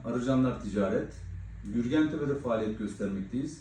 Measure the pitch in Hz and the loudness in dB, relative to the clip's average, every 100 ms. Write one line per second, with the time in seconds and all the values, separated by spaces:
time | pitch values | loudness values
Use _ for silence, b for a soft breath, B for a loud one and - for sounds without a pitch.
0 | 117 123 123 131 127 110 101 101 95 113 | -4 0 2 4 4 2 -2 0 2 2
1 | - - - - - - 101 113 117 156 | -2 -8 -10 -10 -10 -10 -4 -2 2 4
2 | 151 160 143 131 123 110 107 107 101 - | 4 2 0 0 0 2 2 0 -4 -2
3 | 98 98 95 120 160 - | -2 -2 -2 -2 -4 -6